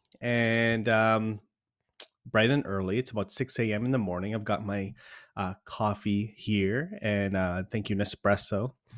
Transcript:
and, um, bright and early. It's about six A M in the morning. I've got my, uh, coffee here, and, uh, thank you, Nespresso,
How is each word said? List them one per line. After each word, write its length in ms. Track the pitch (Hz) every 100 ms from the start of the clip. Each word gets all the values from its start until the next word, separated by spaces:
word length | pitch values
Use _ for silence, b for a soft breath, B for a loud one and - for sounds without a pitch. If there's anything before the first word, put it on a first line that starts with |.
| _ -
and, 680 | 120 120 113 113 117 113 113
um, 500 | 110 110 110 110 104 _ _ _ _ _ - - _ -
bright 240 | 107 117
and 140 | 143 -
early. 320 | 98 92 110
It's 120 | 127
about 220 | 107 95
six 260 | - 131 -
A 140 | 113
M 140 | 104 123
in 60 |
the 60 | 131
morning. 360 | 98 90 98
I've 100 | 110
got 200 | 104 101
my, 280 | 107 101 98 - B B B
uh, 200 | 104 92 92
coffee 680 | - - 107 101 107 101 107 -
here, 600 | - 104 95 120 175 208
and, 360 | 110 101 98 95
uh, 260 | 92 90 95
thank 160 | 110 98
you, 80 | 101
Nespresso, 800 | 101 - 101 101 - 101 123 - _